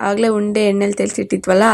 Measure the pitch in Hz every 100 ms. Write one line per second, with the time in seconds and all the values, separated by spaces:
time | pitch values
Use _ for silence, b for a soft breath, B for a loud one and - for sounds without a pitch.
0 | 208 202 226 208 208 214 208 202 202 202
1 | 202 - 196 190 185 185 226